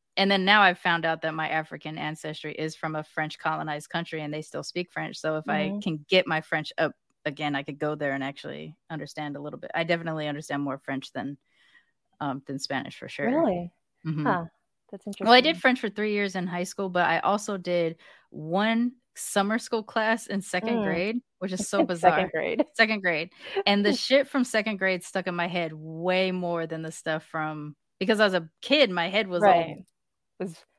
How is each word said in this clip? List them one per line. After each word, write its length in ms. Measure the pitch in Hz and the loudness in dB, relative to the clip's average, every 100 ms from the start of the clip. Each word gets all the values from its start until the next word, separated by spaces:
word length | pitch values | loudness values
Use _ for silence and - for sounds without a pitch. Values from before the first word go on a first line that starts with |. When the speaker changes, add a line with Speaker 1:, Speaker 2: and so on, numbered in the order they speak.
| _ - | _ 0
Speaker 1:
and 100 | 196 | 2
then 140 | 196 | 4
now 160 | 190 208 | 6 8
I've 160 | 190 180 | 6 4
found 240 | 185 170 160 | 0 2 0
out 160 | 160 | -2
that 120 | 160 | -2
my 140 | 160 156 | -2 -2
African 480 | 156 156 151 156 156 | -2 -4 -8 -10 -6
ancestry 540 | 156 156 156 151 151 | -6 -6 -8 -8 -8
is 200 | - 156 - | -6 -6 -4
from 180 | 160 156 | -6 -6
a 60 | |
French 340 | 151 - 156 - | -6 -4 -4 -2
colonized 500 | 160 156 156 147 - | -4 -2 -4 -8 -6
country 300 | 170 170 160 | -6 -4 -6
and 100 | 151 | -6
they 80 | 151 | -8
still 200 | 156 147 | -8 -8
speak 260 | 151 175 175 | -6 -6 -6
French. 240 | - - - | -6 -8 -4
So 180 | 156 156 | -2 -2
if 100 | 156 | 0
I 20 | |
Speaker 2:
Mm-hmm. 300 | 151 151 202 | 0 0 -2
Speaker 1:
can 220 | 202 156 147 | -4 -4 2
get 160 | 185 - | 2 4
my 120 | 156 | -2
French 300 | - 160 147 - | 0 -2 -2 -2
up 140 | 156 - _ _ | -2 -2 _ _
again, 300 | 151 143 151 139 | -8 -4 -4 -2
I 60 | |
could 140 | 139 147 | -4 -4
go 160 | 151 151 | -4 -2
there 160 | 143 | -2
and 80 | 139 | -2
actually 520 | 135 139 139 143 160 156 - | -6 -8 -12 -10 -12 -16 -12
understand 460 | 156 147 - 147 143 | -10 -10 -10 -8 -8
a 40 | |
little 180 | 147 - | -10 -10
bit. 100 | - | -6
I 100 | 165 | -4
definitely 420 | 165 170 165 160 151 | 0 0 0 -4 -4
understand 340 | 143 - 143 | -4 -4 -4
more 140 | 143 139 | -2 -4
French 340 | - 135 - | -6 -6 -6
than, 260 | 135 131 143 _ _ _ _ _ _ _ - | -8 -8 -10 _ _ _ _ _ _ _ -8
um, 220 | 143 135 - | -6 -6 -6
than 120 | 135 | -8
Spanish 400 | - 135 - - | -6 -6 -6 -12
for 100 | - | -12
sure. 180 | - 226 | -4 0
Speaker 2:
Really? 420 | 294 302 180 175 _ _ _ 160 | 2 2 0 -4 _ _ _ -4
Speaker 1:
Mm-hmm. 200 | 151 269 | -2 0
Speaker 2:
Huh. 180 | 180 170 _ _ _ - | 0 -4 _ _ _ -20
That's 140 | 196 - 202 | -14 -12 -2
Speaker 1:
Well, 100 | 208 | 6
I 80 | 247 | 6
did 60 | 269 | 6
Speaker 2:
interesting. 80 | 240 | 2
Speaker 1:
French 240 | 262 254 | 2 2
for 80 | 214 | -2
three 220 | 208 214 | -2 -2
years 240 | 208 202 185 | 0 -2 -2
in 100 | 175 | -4
high 180 | 175 | -4
school, 240 | 180 - 190 | -6 -4 -2
but 160 | 180 170 | 2 2
I 140 | 165 | 2
also 360 | - 208 208 196 | 2 0 -2 -6
did 400 | 180 175 165 165 - - _ | 0 0 0 -2 -16 -20 _
one 640 | - 156 185 220 226 240 - _ - | -12 -2 0 2 2 0 -2 _ -10
summer 420 | - 208 196 220 | -2 2 2 0
school 240 | - 226 | -2 -4
class 440 | 214 233 220 226 - | -2 0 2 0 -2
in 140 | 196 | -6
second 360 | - 180 220 233 | -2 -4 0 0
Speaker 2:
Mm. 40 | |
Speaker 1:
grade, 340 | 202 165 196 240 - - | 0 0 0 -4 -6 -10
which 140 | 185 | -6
is 140 | 185 202 | -4 -2
Speaker 2:
<laughs> 0 | |
Speaker 1:
so 100 | 202 - | 0 0
Speaker 2:
Second 0 | 170 | 4
Speaker 1:
bizarre. 260 | 180 151 143 | 6 6 0
Speaker 2:
grade. 320 | 160 - - - | -2 -2 -2 -2
Speaker 1:
Second 260 | - 220 214 | 2 2 4
grade. 280 | 185 156 170 - - 392 403 | 0 0 -2 -10 -8 -2 4
And 180 | 202 | 4
Speaker 2:
<laughs> 0 | |
Speaker 1:
the 80 | 202 | 4
shit 360 | 269 - 269 269 | 2 4 4 4
from 160 | 277 | 0
second 340 | 247 220 214 196 | 2 2 0 0
grade 240 | 190 180 | 0 0
stuck 220 | - 190 180 | -2 -4 -2
in 80 | |
my 140 | 175 170 | -2 -2
head 240 | 175 160 | 0 -4
way 580 | 156 160 160 180 185 185 | -6 -10 -4 0 2 2
more 340 | 185 175 170 165 | 0 -2 -2 -2
than 160 | 160 | -4
the 100 | 160 | -8
stuff 320 | - - 156 | -8 -2 -4
from, 520 | - 160 156 156 147 - _ - | -2 -4 -4 -4 -10 -14 _ -6
because 220 | 190 214 | 2 4
I 40 | |
was 100 | 214 | 6
a 140 | 185 165 - | 4 -2 -10
kid, 280 | - 294 247 | 2 6 6
my 180 | 180 170 | 4 0
head 200 | 202 202 | 0 0
was 180 | 175 202 | 4 6
all 60 | |
Speaker 2:
Right. 300 | 175 165 - - _ _ _ _ - | 6 4 -6 -16 _ _ _ _ -8
It 40 | |
was 120 | 185 160 _ | -8 -8 _